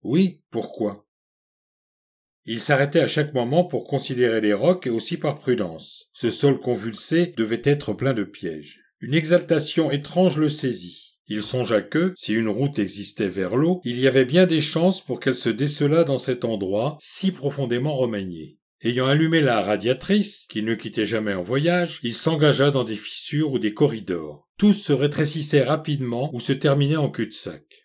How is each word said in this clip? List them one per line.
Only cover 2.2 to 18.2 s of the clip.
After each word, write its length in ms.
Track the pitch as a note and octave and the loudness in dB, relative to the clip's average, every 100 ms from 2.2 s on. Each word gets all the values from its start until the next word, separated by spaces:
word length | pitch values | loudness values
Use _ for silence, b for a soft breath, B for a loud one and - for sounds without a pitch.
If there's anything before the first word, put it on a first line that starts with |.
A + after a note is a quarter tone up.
| _ _ - | _ _ -8
Il 140 | A#2 | -6
s'arrêtait 400 | - C#3 C#3+ E3 | 0 2 4 2
à 80 | C3 | 2
chaque 260 | D3+ D3 | 0 0
moment 300 | C3 A#2+ D3+ | 0 0 2
pour 240 | F3 B2+ - | 0 -4 -4
considérer 540 | C3+ - B2 A#2+ A2+ | -4 -4 2 2 4
les 100 | G#2+ | 2
rocs 340 | G2+ C#3 F3+ C3 | 2 2 2 0
et 40 | |
aussi 260 | A2+ - E3 | -4 -4 -4
par 240 | D#3 C#3+ | -4 -4
prudence. 720 | - A#2+ F#2 D#2+ - - - | 0 0 0 -8 -16 -18 -20
Ce 180 | - A#2 | -4 -2
sol 300 | G2+ C#3+ C3 | 2 2 2
convulsé 760 | - A#2 A2 G#2+ - E3 F3 - | -2 -4 -4 -8 -2 0 0 -2
devait 240 | A2+ A2+ | -2 0
être 300 | C#3+ D3 - | 0 0 -2
plein 200 | G#2+ B2+ | -4 -2
de 120 | A#2+ F#2+ | -2 -4
pièges. 560 | - F2+ D#2 D2 - _ _ | -8 -10 -10 -14 -20 _ _
Une 140 | B2 | -2
exaltation 760 | D3+ D#3 F3 - D#3+ D3 - D3+ | -2 2 2 2 0 0 0 0
étrange 460 | C#3+ D3 F3 F#3 D3 | -2 -4 2 2 4
le 120 | D#3 | 0
saisit. 720 | D3 C3 A2+ - - - _ _ | 0 -4 -4 -10 -18 -20 _ _
Il 140 | G#2+ | -6
songea 400 | G#2 B2+ A#2+ G#2+ | -4 -2 2 0
que, 300 | G2 D3+ F3+ F3+ | 2 0 0 -2
si 160 | - | -2
une 160 | A2 A2+ | 0 0
route 300 | G#2 C#3+ C#3+ | 0 0 0
existait 500 | F#2+ G2+ G2+ - G2+ | -4 -4 -8 -4 -4
vers 260 | F2+ F2+ A#2 | -2 -2 2
l'eau, 240 | D#3+ F3+ B2 | 2 0 -2
il 120 | A#2+ | 2
y 100 | C3 | 4
avait 180 | B2+ B2 | 4 4
bien 200 | D#3+ F3+ | 4 4
des 140 | D#3+ | 4
chances 400 | C#3+ E3 F3 F#3 | 0 2 2 0
pour 220 | - B2 | -6 -4
qu'elle 140 | - C3 | -2 0
se 120 | A#2+ | -2
décelât 560 | G#2+ D3 - D3 D#3+ | 0 -2 0 2 4
dans 140 | D3+ C3 | 2 0
cet 260 | - B2 | -2 -2
endroit 540 | A#2+ A2 F#2+ G2+ C3 D3 | -2 -2 -2 0 -2 -4
si 320 | - - F#3+ | -2 0 0
profondément 600 | F3 C#3 C#3+ B2+ A#2+ C#3+ | -2 -6 -4 -2 0 0
remanié. 680 | C#3 B2 G#2 | 0 0 -2